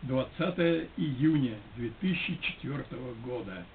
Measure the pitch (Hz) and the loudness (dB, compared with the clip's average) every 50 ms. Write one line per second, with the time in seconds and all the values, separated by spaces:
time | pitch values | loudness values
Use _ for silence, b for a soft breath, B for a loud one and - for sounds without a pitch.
0 | - 123 131 131 127 - - - 165 185 180 185 170 170 170 165 160 - - - | -2 0 0 0 0 0 -2 -2 0 0 2 4 4 6 6 4 2 -2 -2 -2
1 | 175 156 135 120 143 156 160 151 135 123 110 104 101 - - 120 120 117 113 - | 0 0 2 4 6 6 6 6 4 2 0 -4 -10 -14 -8 -6 -6 -6 -4 -2
2 | - 190 180 - - - 175 - - - - - - 135 139 143 131 - 135 123 | 0 0 0 2 0 -2 -4 -2 -4 -6 -6 -4 -6 -6 -6 -6 -6 -8 -10 -8
3 | 127 127 120 113 117 127 123 120 104 98 92 92 87 90 - | -8 -8 -10 -8 -6 -6 -4 -4 -6 -6 -8 -10 -12 -12 -14